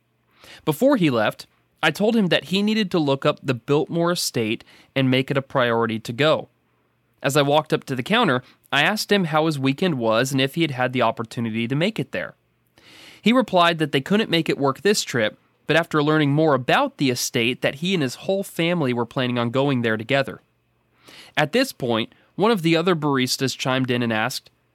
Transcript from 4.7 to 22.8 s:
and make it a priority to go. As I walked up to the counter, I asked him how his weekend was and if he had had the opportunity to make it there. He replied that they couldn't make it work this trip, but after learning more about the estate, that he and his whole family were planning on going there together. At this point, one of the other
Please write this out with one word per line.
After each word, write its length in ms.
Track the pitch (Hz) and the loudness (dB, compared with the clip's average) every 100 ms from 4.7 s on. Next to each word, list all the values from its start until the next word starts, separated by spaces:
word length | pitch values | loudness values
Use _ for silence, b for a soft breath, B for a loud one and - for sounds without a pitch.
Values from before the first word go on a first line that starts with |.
| b b 135 | b b -2
and 140 | 131 | 2
make 200 | 131 131 | 2 0
it 60 | 139 | -4
a 60 | |
priority 580 | - 139 120 117 113 110 | -2 0 0 0 0 -4
to 140 | - | -6
go. 340 | 117 151 139 - _ _ _ _ _ _ _ | 0 2 0 -4 _ _ _ _ _ _ _
As 140 | 139 143 | -2 2
I 60 | |
walked 300 | 139 151 151 | 4 2 2
up 120 | 151 | -2
to 100 | - | -4
the 80 | 127 | -6
counter, 400 | 120 220 208 127 b b b | 0 0 2 0 b b b
I 100 | 135 | 2
asked 300 | 160 214 - | 2 0 0
him 140 | 202 165 | 0 2
how 200 | 156 160 | 0 0
his 120 | 143 | 0
weekend 380 | 135 139 190 139 | 0 0 0 0
was 360 | 113 110 131 | 2 2 2
and 80 | 135 | 0
if 160 | 135 - | 0 0
he 60 | |
had 100 | 160 | -2
had 200 | 127 127 | -2 -2
the 100 | 127 | 0
opportunity 680 | 113 113 113 - 117 110 113 | 0 0 -6 -6 -6 -4 -2
to 80 | 139 | -2
make 240 | 185 185 | -2 -4
it 100 | 131 | -6
there. 240 | 92 69 - _ _ _ _ B B B B | -6 -8 -12 _ _ _ _ B B B B
He 120 | 208 | 2
replied 460 | 254 240 185 170 165 | 2 2 2 2 2
that 140 | 156 | 0
they 80 | 143 | 0
couldn't 300 | - 208 - | 0 0 2
make 180 | 165 160 | 0 0
it 100 | 143 | 0
work 220 | 139 - | -2 0
this 240 | 202 208 | 0 0
trip, 340 | - 127 107 - _ _ - | -2 -2 -2 -4 _ _ 0
but 80 | 156 | 0
after 260 | 170 156 | 2 0
learning 300 | 147 156 143 | 2 2 2
more 220 | 147 160 | 2 2
about 420 | 131 127 185 277 - | 2 2 0 0 0
the 140 | 139 | -2
estate, 500 | 120 - 127 117 123 | 0 -2 -2 -2 0
that 140 | 131 143 | -4 -2
he 180 | 175 | -2
and 80 | 190 | -2
his 140 | 131 - | -2 -4
whole 260 | - 196 | -4 -4
family 500 | 196 - 170 175 131 | -4 -4 -2 0 0
were 140 | 120 117 | -2 -4
planning 320 | 143 123 123 | -2 -2 -2
on 120 | 117 | -2
going 320 | 127 143 131 | 0 0 0
there 140 | 117 110 | 0 -2
together. 440 | 110 135 135 - _ _ _ _ _ B B B B B | 0 -2 -2 -8 _ _ _ _ _ B B B B B
At 160 | 151 | 0
this 180 | 240 262 | 0 -2
point, 420 | - 123 113 117 b b | -4 -2 -2 -2 b b
one 160 | b 208 | b 0
of 120 | 220 | 2
the 140 | 165 | 2
other 200 | 160 | 2